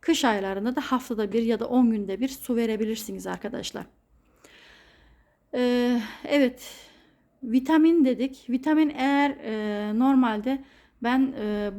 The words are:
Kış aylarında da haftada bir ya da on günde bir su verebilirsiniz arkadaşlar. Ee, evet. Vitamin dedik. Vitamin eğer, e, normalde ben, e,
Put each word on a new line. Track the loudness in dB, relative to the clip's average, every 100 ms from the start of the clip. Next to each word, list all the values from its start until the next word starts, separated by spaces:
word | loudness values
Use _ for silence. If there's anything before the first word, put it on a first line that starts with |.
Kış | -2 2 2
aylarında | 0 -2 -4 -4 -4
da |
haftada | -2 -2 -2 -6 -2
bir | 0
ya | 0 -2
da | 0
on | 2 4
günde | 2 -2 -4
bir | -4
su | -4 -4 -2
verebilirsiniz | 0 -2 -2 -6 -8 -10 -8
arkadaşlar. | -8 -8 -10 -10 -12 -14 _ _ _ _ _ -20 -20 -20 -20 _ _ _ _ _ _ _
Ee, | -2 0 2 2 0 -2 -10
evet. | 0 2 2 0 -16 -20 -20 _ _ _ _ _
Vitamin | -2 0 4 6 6 6 4
dedik. | 2 -4 -6 -6
Vitamin | -4 2 4 2
eğer, | 2 0 2 0
e, | -2 -6 -6 -4 -4 -2 2
normalde | 4 4 4 0 -2 -4 -8 _ _ -6
ben, | 0 2 0 -2
e, | -4 -4 -4